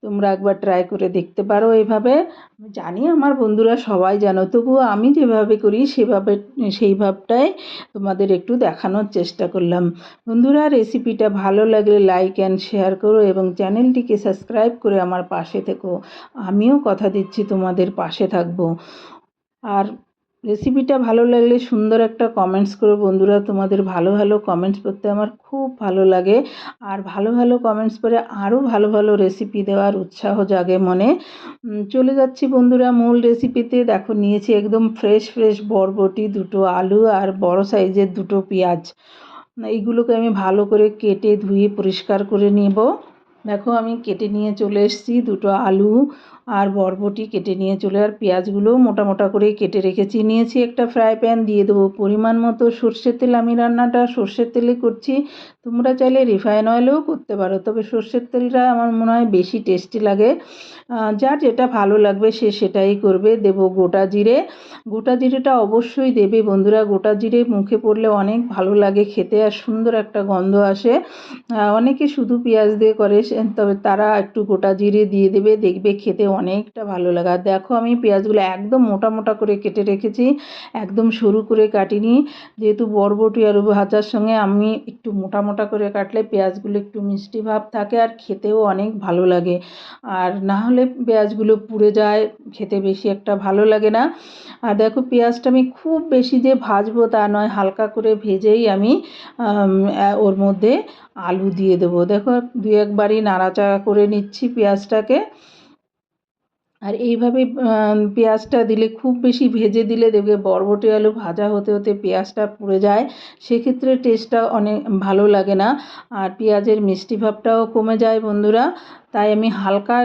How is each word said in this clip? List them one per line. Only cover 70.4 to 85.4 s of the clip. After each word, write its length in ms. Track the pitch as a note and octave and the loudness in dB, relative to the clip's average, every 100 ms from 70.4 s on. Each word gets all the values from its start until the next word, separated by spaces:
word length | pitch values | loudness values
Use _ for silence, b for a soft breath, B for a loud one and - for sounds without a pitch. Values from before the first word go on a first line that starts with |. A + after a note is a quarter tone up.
| F#3+ G3 G3+ | 2 2 2
আসে। 220 | G3 A#3 C#4 F4+ B B B _ | 2 0 0 -2 B B B _
আহ, 160 | A3+ G#3 G#3+ | -2 0 2
অনেকে 300 | A#3+ C4+ D4 | 2 2 -2
শুধু 280 | D4 A3 A#3+ | -2 -2 -2
পেঁয়াজ 280 | A#3+ A3 G#3+ G#3+ | 2 4 4 4
দিয়ে 180 | A3 | 2
করে, 240 | G#3+ G#3 G3+ | 2 2 2
সে, 120 | A#3+ A3+ A3 - | 2 -2 -4 0
তবে 180 | G3+ G3 | -2 0
তারা 240 | G#3 G3 G#3+ G#3+ | 0 0 2 0
একটু 220 | G3+ - | -2 -4
গোটা 280 | G3+ F#3+ G3 | -2 0 0
জিরে 300 | F#3+ G3+ G#3 G#3 | 0 2 2 2
দিয়ে 220 | G3 G3 | 2 2
দেবে, 220 | G3 G3+ G#3+ | 4 2 2
দেখবে 340 | G#3+ F#3 G3+ | 2 0 -2
খেতে 300 | G3+ A3+ G#3 G3+ | -2 -4 -2 0
অনেকটা 480 | F#3 F#3 G3 G#3+ - G#3 | 0 -2 -4 -6 -12 -8
ভালো 240 | F#3 F3+ | -4 -2
লাগে। 180 | F3 F3 | 0 0
আর 120 | F3+ | -2
দেখো 280 | F#3+ F#3+ G3 A#3+ | 0 -2 0 -2
আমি 160 | A#3 A#3+ | 0 0
পেঁয়াজগুলো 460 | A#3 G3 G#3+ G#3+ F#3+ F#3 | 2 2 2 0 0 -4
একদম 260 | G#3 C4 A#3+ | -2 2 2
মোটা 200 | G3 A3 | 2 -2
মোটা 240 | A3 G#3+ | -2 -4
করে 200 | G#3+ G#3 G3+ | -2 -2 -2
কেটে 260 | G#3 G3+ | -2 -4
রেখেছি, 420 | G3+ G3 G#3+ G#3 B3+ C#4+ B B B | -2 -2 -4 0 0 0 B B B
একদম 340 | A3+ G3+ G3 A3+ | -12 -6 0 0
সরু 280 | A3+ A3+ G#3 G#3+ | 2 0 0 0
করে 160 | A3 G#3+ | 2 2
কাটিনি, 480 | G#3+ F#3+ G#3 A3 B3 D4 B B - | 2 -2 -2 2 2 0 B B -4
যেহেতু 260 | G#3+ G#3 A3+ | -2 0 0
বরবটি 540 | G#3 G3+ G#3 A3 A3+ G#3+ | 0 0 2 0 2 2
আলু 160 | G3+ G#3 G#3 | 2 2 0
ভাজার 300 | G3 G#3+ G#3+ | 2 0 -2
সঙ্গে 220 | A#3 G#3+ A3+ G3+ | -2 0 0 0
আমি 240 | G3+ G#3+ A3 - | 0 0 -2 -8
একটু 220 | - A#3 | -14 -8
মোটা 280 | G3+ F#3+ G3+ | -8 -6 -4